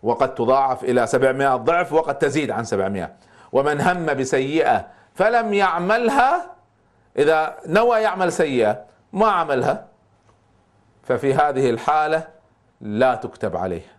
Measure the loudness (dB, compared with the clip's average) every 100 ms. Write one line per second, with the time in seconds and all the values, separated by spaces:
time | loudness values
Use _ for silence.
0 | -2 0 0 0 2 2 2 -2 0 0
1 | 2 2 2 2 0 0 0 0 0 0
2 | 0 -2 -2 -2 -2 -4 -4 -2 -2 -4
3 | -8 -12 _ -20 -4 0 0 0 0 0
4 | -2 -2 -2 -2 0 0 2 0 -2 -20
5 | _ -2 0 2 0 0 0 0 0 0
6 | 2 2 2 2 -4 -18 _ _ _ _
7 | _ 0 2 2 0 -6 -2 2 2 2
8 | 0 0 -2 0 0 2 2 0 -6 _
9 | _ 0 2 2 0 0 0 -2 -6 _
10 | _ _ _ _ _ _ _ _ _ _
11 | -4 -2 0 2 2 2 0 0 0 0
12 | 0 -2 -4 -20 _ _ _ _ -8 0
13 | 2 0 -6 -8 -6 -4 -6 -8 -12